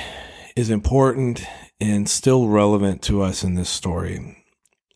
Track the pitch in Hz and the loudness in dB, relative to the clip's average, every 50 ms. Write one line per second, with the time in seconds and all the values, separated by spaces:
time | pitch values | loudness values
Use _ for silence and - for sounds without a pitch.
0 | - - - - - - - - - - - 123 120 110 110 104 104 117 120 135 | -12 -12 -14 -16 -18 -18 -20 -20 -20 -10 -4 -4 -2 0 0 0 0 2 2 4
1 | 135 131 123 135 131 123 117 - - - - - - - _ - 104 107 104 104 | 4 4 2 0 -2 -2 -4 -6 -8 -14 -16 -18 -20 -20 _ -4 -2 0 0 0
2 | 104 - - - - 135 131 131 120 107 104 104 104 104 107 101 101 98 92 90 | 0 -2 -4 0 2 4 4 4 4 4 4 4 4 4 4 4 2 0 0 -2
3 | - - 107 98 98 95 98 - - 92 90 90 87 - - - - 95 87 85 | -2 -2 0 2 2 0 -2 -2 -4 -2 -2 -2 -2 -4 -6 -6 -4 -4 -4 -4
4 | 87 87 90 90 - - - _ _ _ _ _ _ _ _ _ _ _ _ | -4 -6 -8 -8 -10 -14 -18 _ _ _ _ _ _ _ _ _ _ _ _